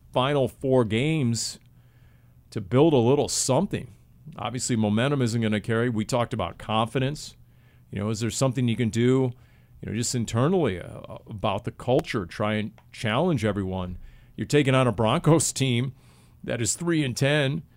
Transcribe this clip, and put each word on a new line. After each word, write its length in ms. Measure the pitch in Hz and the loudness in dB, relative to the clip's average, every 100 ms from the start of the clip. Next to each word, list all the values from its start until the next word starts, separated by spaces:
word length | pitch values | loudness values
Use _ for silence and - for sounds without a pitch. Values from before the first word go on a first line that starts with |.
| - | -6
final 360 | - 127 147 123 | -2 0 0 0
four 380 | - 135 131 113 | -2 2 4 4
games 760 | 110 143 160 123 113 - - - - - _ - - - - - | 2 0 0 0 -2 -4 -10 -18 -20 -20 _ -20 -20 -20 -20 -12
to 100 | 117 | -10
build 320 | 98 120 160 | 0 4 6
a 40 | 139 | 6
little 300 | 113 143 110 | 6 4 2
something? 680 | - - 127 196 110 - - - - - - | -2 0 0 0 -4 -8 -16 -20 -20 -20 -10
Obviously, 380 | 117 123 - 117 | -6 -6 -2 0
momentum 480 | 107 104 131 143 | 2 2 2 0
isn't 180 | 123 117 | 0 0
gonna 180 | 110 107 | 0 0
carry. 300 | 107 113 123 | 0 0 0
We 160 | 110 107 | -2 -2
talked 280 | 123 117 | -2 -2
about 260 | 110 87 - | -2 -6 -6
confidence. 760 | - 110 113 139 127 151 - - - - - - - | -2 0 0 -2 -4 -4 -12 -18 -20 -20 -20 -20 -12
You 80 | - | -6
know, 100 | 104 | -4
is 100 | 107 | -2
there 100 | 113 | -4
something 380 | - 135 123 123 | 0 0 0 0
you 80 | 110 | 0
can 140 | 117 | 0
do, 440 | 113 123 131 131 120 - - - - | 2 2 4 2 -4 -16 -20 -20 -14
you 80 | - | -8
know, 60 | 104 | -6
just 200 | 117 127 | -4 -4
internally, 640 | 110 113 135 190 139 90 | -2 0 2 2 0 -2
uh, 380 | - - - - - | -8 -14 -16 -16 -14
about 340 | 107 101 98 110 | -6 -4 -4 -6
the 60 | |
culture, 540 | - - 131 160 120 87 | -8 0 0 0 -4 -4
try 300 | - 104 107 | -4 -2 -2
and 160 | 107 - - | -4 -10 -20
challenge 540 | - 113 113 180 147 107 | -6 -2 0 2 0 0
everyone? 540 | 101 92 92 90 90 - - - - | -2 -4 -4 -6 -10 -14 -20 -18 -10
You're 120 | 110 | 0
taking 260 | 147 135 | 2 4
on 140 | 131 127 | 4 2
a 40 | |
Broncos 640 | 101 110 143 - 156 - | 2 2 2 4 4 2
team 400 | - 135 120 131 - - - - - | -2 0 0 -2 -6 -20 -20 -20 -14
that 160 | - 120 | -8 -4
is 140 | 110 | -2
three 300 | - 170 165 | -2 -2 0
and 120 | 139 113 | 0 0
ten. 480 | 139 151 135 160 - | 2 2 0 -4 -8